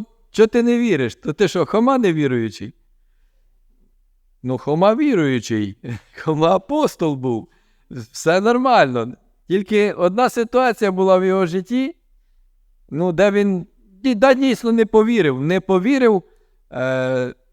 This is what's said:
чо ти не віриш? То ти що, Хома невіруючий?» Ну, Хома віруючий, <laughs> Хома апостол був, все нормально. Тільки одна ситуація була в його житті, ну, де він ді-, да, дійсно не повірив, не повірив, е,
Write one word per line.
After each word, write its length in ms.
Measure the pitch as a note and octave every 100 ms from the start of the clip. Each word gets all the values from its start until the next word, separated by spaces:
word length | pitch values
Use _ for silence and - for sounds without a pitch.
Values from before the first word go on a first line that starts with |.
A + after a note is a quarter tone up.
| A3 _ _
чо 160 | - A3
ти 160 | B3
не 160 | A#3+ A#3+
віриш? 360 | A#3+ D3+ A#2+
То 180 | - -
ти 160 | D3 G3
що, 180 | F3+ D3
Хома 320 | G#3 B3 C4
невіруючий?» 760 | G3+ D#3 C#3 B2 A2+ - A#2 - _ _ _ _ _ _ _ _ _ _ _ _ _ _ _ _
Ну, 160 | B2+ B2+
Хома 360 | C#3 D#3 G3
віруючий, 840 | A#3 D4 G3+ C#3+ B2+ - A2 G#2 G#2
<laughs> 400 | B2 A2+ - -
Хома 320 | D#3+ D3+ D#3+ F#3
апостол 580 | - D4+ C#4 - E3
був, 340 | C#3 B2+ A2+ - _ _ _ _
все 500 | B2+ A2 - D#3+ F#3
нормально. 760 | G#3+ B3 C4 A3 C#3+ B2 A#2 - _ _ -
Тільки 440 | F#3+ G3 G#3 G#3
одна 360 | C#3 F3+ G3+ B3
ситуація 640 | A#3+ A3+ B3 B3+ G#3+ G3+
була 260 | F#3 F#3+ F#3
в 60 |
його 220 | F#3 F#3+ F3+
житті, 500 | F#3 F3 B3+ C4+ - _ _ _ _ _ _ _ _ _
ну, 220 | C#3 F3+
де 180 | E3 G3+
він 360 | G3+ G3+ F#3 E3+ _ _ _
ді-, 100 | C4+
да, 200 | G#3+ C4+
дійсно 380 | C4 C4+ A3 A#3
не 140 | A3+ A3
повірив, 540 | A3 A3 A#3 D#3 B2+
не 200 | D3+ F#3
повірив, 640 | F#3 F#3 G#3 C#4 A#3+ G3 - _ _ _ _
е, 640 | C3 C3 C3 C3 C3 B2+ - _